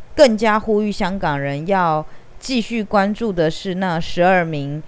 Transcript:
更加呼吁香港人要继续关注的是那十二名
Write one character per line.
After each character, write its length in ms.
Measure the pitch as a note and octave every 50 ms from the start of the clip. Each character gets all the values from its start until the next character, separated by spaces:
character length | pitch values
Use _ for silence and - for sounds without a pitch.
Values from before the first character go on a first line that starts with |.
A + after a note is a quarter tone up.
| - - -
更 220 | - D4+ B3+ A3 G3+
加 200 | A3 A3 G#3 A3
呼 240 | G#3 A3 G#3+ G#3
吁 80 | G#3+ G#3
香 300 | G3 - G#3+ F3 F#3+ G3
港 180 | F#3+ E3 C#3+ C#3
人 300 | C#3 C#3 C#3 C#3+ D#3 F3+
要 380 | G3 F#3+ F3+ E3 D#3 D#3 D#3 - - - - - - -
继 220 | - - C4+ A#3+
续 200 | G#3 - A#3 A3+
关 320 | G#3 G3 - G3+ G3 G3+ G#3+
注 160 | - A#3 A3+
的 220 | F#3 E3+ D#3+ D#3+
是 240 | E3 - - G3 F3
那 240 | F3+ F#3+ F#3 E3 E3
十 240 | E3 - - F3 F3
二 220 | F#3 F#3+ F#3 E3+
名 360 | E3 D#3+ D3 C#3 C#3 D3 D3+ -